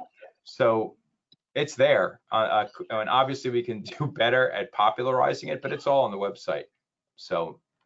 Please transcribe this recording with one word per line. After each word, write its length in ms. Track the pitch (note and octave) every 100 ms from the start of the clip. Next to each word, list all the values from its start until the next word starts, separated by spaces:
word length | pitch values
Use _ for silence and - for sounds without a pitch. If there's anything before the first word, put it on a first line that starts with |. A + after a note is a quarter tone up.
| - _ - _
So 520 | - - B2 A2 G#2+ - _ _ _ _ _
it's 220 | C3+ D3 -
there, 460 | C#3+ A#2 F2 - _
uh, 40 | A2
uh, 320 | A2 G#2+ G#2 - A#2+
and 180 | A2 G#2+
obviously 440 | B2+ C3+ C3+ B2+
we 100 | A#2+
can 200 | A#2+ G#2+
<laughs> 180 | - -
do 80 | C#3+
better 420 | - A#2 B2+ B2+
at 220 | - -
popularizing 760 | - G#2+ - B2+ B2+ C#3 C#3 D3+
it, 120 | B2+
but 100 | C#3
it's 140 | C#3+ C#3+
all 200 | C#3 A#2
on 60 |
the 60 | G2
website. 460 | G2+ - - D2 - _ _ _ _ _
So 420 | - E2+ E2 C#2 _ _